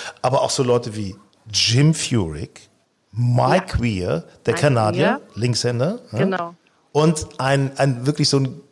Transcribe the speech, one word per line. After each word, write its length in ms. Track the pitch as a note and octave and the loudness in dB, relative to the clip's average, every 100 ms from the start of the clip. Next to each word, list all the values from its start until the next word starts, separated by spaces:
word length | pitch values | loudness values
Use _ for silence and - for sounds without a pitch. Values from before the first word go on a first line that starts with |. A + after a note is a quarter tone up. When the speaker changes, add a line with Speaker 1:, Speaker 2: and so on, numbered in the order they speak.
| - - | -14 -6
Speaker 1:
aber 200 | B2+ C3 | 0 0
auch 80 | B2+ | 0
so 100 | - | 0
Leute 320 | B2 A#2+ A#2+ G#2 | 0 0 -2 -8
wie 180 | G2+ - _ _ - | -10 -12 _ _ -8
Jim 420 | G2 A2+ A#2+ D3 D#3+ | -2 2 4 4 2
Furyk, 640 | - A#2+ E2+ D2+ G2+ - - _ _ _ _ | 0 -2 -2 -6 -12 -14 -20 _ _ _ _
Mike 680 | G#2+ B2 A#2+ B2+ E3+ F#3 - | -4 0 2 2 2 0 -2
Speaker 2:
Ja. 60 | |
Speaker 1:
Weir, 400 | A#2+ G2 F2+ D3+ - - - | -2 -2 -2 -4 -6 -6 -4
der 80 | |
Speaker 2:
Mike 80 | A2 | 0
Speaker 1:
Kanadier, 440 | C#3+ B2 G#2+ A#2 D#3 | 2 2 2 2 0
Speaker 2:
Weir. 160 | C4+ - - | 0 -6 -4
Speaker 1:
Linkshänder, 640 | A#2+ A#2 B2 A#2+ C#3 A#3+ - | -2 0 -2 -2 -2 -4 -6
ne? 80 | G#2+ | -2
Speaker 2:
Genau. 360 | F#3 F#3 E3+ F3 _ _ _ | 0 -2 -6 -12 _ _ _
Speaker 1:
Und 340 | C#3+ D#3 D#3+ - - | 2 2 2 -4 -4
ein, 320 | C3 C#3 C3+ C3+ | 0 0 0 0
ein 280 | C#3 B2 B2+ | 0 0 -2
wirklich 240 | D3 D3+ | 0 0
so 80 | C#3 | 2
ein, 240 | C3+ - - | 0 -6 -16